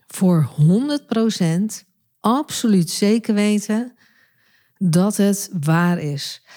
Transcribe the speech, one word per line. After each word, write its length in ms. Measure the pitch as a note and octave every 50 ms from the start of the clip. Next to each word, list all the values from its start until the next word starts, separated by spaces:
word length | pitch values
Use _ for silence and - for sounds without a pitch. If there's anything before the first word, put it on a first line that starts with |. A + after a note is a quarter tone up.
| _
voor 360 | - - - G3 F3+ F3 D#3+ D3
honderd 640 | - - - D3 D#3+ F3+ A3+ C4+ D4 D4 D4 D4
procent 800 | - - A3+ A3+ A3+ - - F#3 D#3+ E3 F3 G#3 A3 - - - _ _ _ _ _ _ _
absoluut 680 | - G#3 A#3+ C#4+ D4+ - - - - A3+ G3+ F#3 E3 -
zeker 440 | - - G#3 G3+ A3 A#3 A3 - G#3+
weten 600 | G#3 G#3 G#3 G#3 G#3 G3+ - G#3+ A3 B3 B3 - _ _ _ _ _ _ _ _ _ _ _ _ _ _ _ _ - G3 F3
dat 280 | D3+ F3 F#3+ G#3 G#3
het 320 | - G3 G3+ G3+ F#3+ - - - F3
waar 400 | C#3 D#3 D#3+ E3+ F3 F3 F3 F3
is. 440 | D3+ D3 C#3+ C#3+ - - - - _ _ -